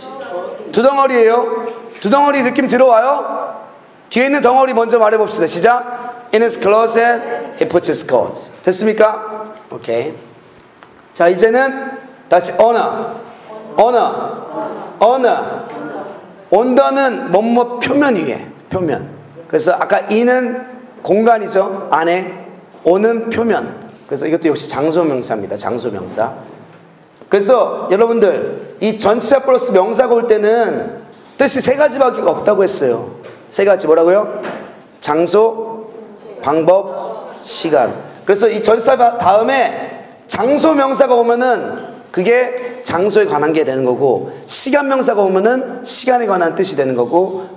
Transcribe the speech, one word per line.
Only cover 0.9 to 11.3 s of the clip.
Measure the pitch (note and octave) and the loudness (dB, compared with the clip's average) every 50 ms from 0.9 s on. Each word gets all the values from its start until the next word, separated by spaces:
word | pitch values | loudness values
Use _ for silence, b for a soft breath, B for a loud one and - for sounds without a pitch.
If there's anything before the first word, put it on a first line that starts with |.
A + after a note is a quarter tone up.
| C#4 C#4 C#4 C4+ C4 A#3+ A3+ A3 A3+ A#3+ A#3 A3+ A3+ A3+ - - - - - - - - | 4 4 2 2 4 4 4 4 4 2 0 -2 -4 -6 -6 -8 -10 -12 -16 -18 -18 -8
두 | - G#3 | -2 0
덩어리 | A3+ C#4 C#4+ C#4+ C#4+ C#4 | 2 4 4 2 2 2
느낌 | B3+ B3 B3 C4 C4 A#3 | 0 0 2 2 2 2
들어와요? | G3+ B3 C4 C4 A#3 A3 A#3+ C4 C#4+ C#4+ B3+ - - - - - - - - - - - - - - - - - | 4 4 6 6 6 6 4 2 0 -2 -2 -6 -8 -8 -8 -10 -12 -14 -18 -20 -20 -20 -20 -20 -20 -20 -20 -4
뒤에 | - A3+ B3+ | 0 0 2
있는 | C#4 C#4+ D4 | 2 2 2
덩어리 | - A#3+ B3+ C4 C4+ B3+ B3 | 2 4 4 4 2 2 2
먼저 | A3+ A#3 A3 A#3 A#3 | 0 0 2 2 4
말해봅시다. | A3 G#3+ A3 G#3+ G#3+ G3 - - E3 | 4 4 4 2 0 0 0 -2 -2
시작. | D#3 - F3 E3+ A3+ A#3+ B3 B3 - - - - - - - - - - | -2 -2 2 2 2 2 2 0 -6 -10 -10 -10 -12 -14 -14 -10 -2 0
In | G#3+ | 2
his | A#3 A#3 A3+ - | 2 2 0 0
closet, | A3+ F#3+ G#3 A3 A3+ A3+ A3+ A3+ A#3 A#3 A#3+ A#3 - - - - - - - - | 0 2 4 4 2 2 2 2 2 2 0 0 -2 -6 -8 -8 -8 -12 -4 -4
he | E3 D#3+ | -4 0
puts | E3 F3 - - | 0 0 0 0
his | D3+ - - - | -4 -6 -4 0
coat. | C3+ A#2+ G2+ - - - - - - - - | 0 0 0 0 -6 -12 -16 -18 -20 -4 -2
됐습니까? | F3+ F#3 F#3+ G#3+ A3 G#3+ A3 G#3+ A3 G#3+ - - - - - - - - - - - | -2 -2 0 0 -2 2 4 2 2 2 -2 -8 -12 -12 -12 -12 -14 -16 -20 -18 -18
오케이. | - A#2+ G#2 A#2 A2+ A#2 B2+ D#3 D#3+ - - - - - - - - - - - _ _ - - - - - - _ | -16 -14 -8 -4 -4 -4 -4 -6 -8 -12 -18 -20 -20 -20 -20 -20 -20 -20 -20 -20 _ _ -20 -20 -20 -20 -20 -20 _
자, | - E3+ | 2 2
이제는 | F3 | 2